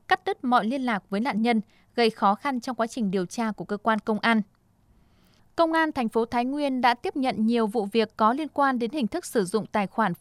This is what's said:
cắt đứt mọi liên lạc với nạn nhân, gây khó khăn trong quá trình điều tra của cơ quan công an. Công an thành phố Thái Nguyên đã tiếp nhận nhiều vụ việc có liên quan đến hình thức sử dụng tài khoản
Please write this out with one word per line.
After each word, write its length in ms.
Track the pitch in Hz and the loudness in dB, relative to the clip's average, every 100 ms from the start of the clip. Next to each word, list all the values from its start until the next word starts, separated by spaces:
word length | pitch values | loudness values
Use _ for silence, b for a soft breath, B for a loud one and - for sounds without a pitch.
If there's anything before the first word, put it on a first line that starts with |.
| - | -2
cắt 160 | 262 | -2
đứt 200 | - 403 | -2 -4
mọi 220 | 247 247 208 | 0 0 0
liên 160 | 269 | -2
lạc 200 | 247 202 - | -4 -4 -4
với 100 | 196 | -2
nạn 220 | 247 208 | -2 0
nhân, 180 | 233 226 b b b | 0 0 b b b
gây 160 | - 226 | 0 2
khó 240 | - 202 | 4 2
khăn 260 | 208 285 254 | 2 -2 -4
trong 160 | 247 240 | -4 -4
quá 100 | 226 | -4
trình 240 | - 202 | -2 -2
điều 160 | 190 180 | 0 -2
tra 260 | - 226 | -2 -4
của 120 | 202 | -4
cơ 120 | 180 202 | -6 -4
quan 220 | - 214 | 0 0
công 200 | - 214 | 0 0
an. 240 | 226 226 - _ _ _ _ b b b b b b - | 2 2 0 _ _ _ _ b b b b b b 0
Công 160 | 330 | 2
an 200 | 320 311 | 2 0
thành 160 | 285 226 | 0 -2
phố 160 | 233 | 0
Thái 200 | 233 240 | 0 -2
Nguyên 360 | 247 285 285 254 | -2 -2 -2 2
đã 140 | 240 | 2
tiếp 220 | 247 370 302 | 2 -2 -2
nhận 300 | 262 - 220 | -2 0 2
nhiều 200 | 233 220 | 2 0
vụ 180 | 226 | 0
việc 320 | 202 226 214 - | 0 0 0 2
có 160 | 220 | 2
liên 160 | 262 311 | 2 -2
quan 300 | - 277 254 | 0 0 0
đến 120 | 233 | -2
hình 160 | 302 220 | -2 -2
thức 180 | 349 | -4
sử 200 | - 247 | -4 -2
dụng 220 | 180 220 - | 0 -2 -2
tài 200 | 214 190 | -2 -2
khoản 260 | - 208 175 | 0 -2 0